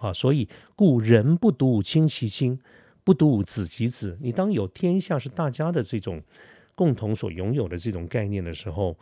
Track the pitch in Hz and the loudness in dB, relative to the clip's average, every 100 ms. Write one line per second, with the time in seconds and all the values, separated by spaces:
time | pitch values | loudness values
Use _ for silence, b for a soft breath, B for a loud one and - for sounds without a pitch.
0 | 104 90 127 147 101 B B - 190 123 | -8 -2 0 0 -2 B B 2 4 4
1 | 110 113 123 170 226 - 131 110 - 156 | 6 6 6 4 2 2 2 2 2 2
2 | 156 - 110 - 127 131 b b b b | 2 0 -6 -2 -4 -4 b b b b
3 | - 170 151 110 95 - 87 - 117 - | 2 4 4 4 0 -2 -4 -4 -4 -4
4 | 101 87 127 113 196 156 95 - 180 185 | -8 -8 -6 -2 -2 -2 -4 -2 0 0
5 | - 147 131 - 151 123 160 165 107 113 | 0 -4 -4 -4 -4 -2 -4 -2 -4 -6
6 | 98 80 - B B B B - 175 127 | -6 -10 -12 B B B B 0 2 2
7 | 110 107 101 85 98 139 92 87 110 90 | -2 -4 -4 -4 -4 -2 -2 -4 -6 -6
8 | 85 120 101 98 85 80 - 82 92 82 | -4 -4 -2 -4 -6 -8 -8 -4 -4 -4